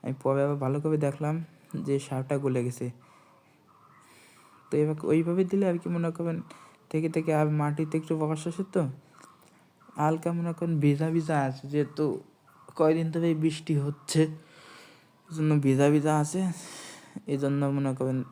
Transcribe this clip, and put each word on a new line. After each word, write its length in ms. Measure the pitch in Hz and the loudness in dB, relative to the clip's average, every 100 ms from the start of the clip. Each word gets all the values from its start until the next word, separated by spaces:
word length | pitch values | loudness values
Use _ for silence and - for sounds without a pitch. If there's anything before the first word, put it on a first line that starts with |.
আমি 100 | 127 131 | -6 -4
পরে 160 | 143 135 143 | 0 2 2
আবার 120 | 143 135 | 0 0
ভালো 120 | 143 | 0
করে 140 | 156 156 | 0 0
দেখলাম 380 | 143 143 151 160 160 - - - - | 0 -2 -2 -2 -6 -16 -12 -8 -2
যে 80 | 139 135 | -2 -2
সারটা 280 | 135 135 143 | -6 -2 -2
গলে 240 | 139 127 123 | 0 0 -2
গেছে। 220 | 123 123 - - - - _ _ _ _ _ - - - - - - - - - | -4 -10 -10 -20 -20 -20 _ _ _ _ _ -20 -20 -20 -20 -20 -20 -20 -20 -4
তো 40 | 147 | 0
এবার 180 | 151 151 95 | 0 0 0
ওইভাবে 320 | 156 165 180 185 | 2 2 0 0
দিলে 140 | 196 190 | 2 2
আর 60 | 175 | 0
কি, 60 | 170 | -2
মনে 200 | 170 170 170 | -2 -2 -2
করেন, 200 | 170 165 - - - - _ | -4 -6 -10 -18 -20 -20 _
থেকে 200 | 156 160 | -2 -2
থেকে 220 | 165 160 151 | -2 0 2
আর 120 | 151 | 2
মাটিতে 460 | 151 147 147 156 156 | 2 0 -2 -2 -4
একটু 160 | 156 160 | -2 -2
প্রকাশ 220 | 151 156 170 | 0 -2 -4
আসে, 160 | 165 190 | -6 -4
তো 80 | 190 143 135 - - - - - _ _ _ - - | -2 -2 -6 -18 -20 -20 -20 -20 _ _ _ -16 0
হালকা, 340 | 151 160 170 170 | 0 2 -2 -2
মনে 140 | 170 165 | -4 -4
করেন, 160 | 170 160 | -2 2
ভিজা 280 | 147 143 160 | 4 4 2
ভিজা 280 | 165 160 151 135 | 0 0 0 0
আছে, 160 | 131 139 | -4 -4
যেহেতু 340 | 147 143 151 151 98 - _ _ _ - - | -2 -2 -2 -2 -2 -10 _ _ _ -20 2
কয়দিন 320 | 156 160 165 | 4 4 0
ধরেই 220 | 165 170 156 | 0 2 2
বৃষ্টি 300 | 156 156 - 147 143 | 0 -2 -2 0 0
হচ্ছে, 360 | 147 - 156 156 156 - - - - - - _ _ _ | -6 -2 2 2 0 -18 -20 -20 -20 -20 -20 _ _ _
এই 40 | 160 | -2
জন্য 140 | 156 151 139 | 2 4 4
ভিজা 220 | 135 143 | 4 6
ভিজা 200 | 151 151 151 | 4 4 2
আছে। 180 | 151 180 185 165 - - - - - - - | 0 0 -2 -4 -12 -16 -18 -18 -16 -14 -6
এই 40 | 143 | -2
জন্য, 180 | 139 143 139 139 | 0 0 0 0
মনে 140 | 139 131 | -2 -2
করেন 180 | 131 131 127 | -2 -2 -4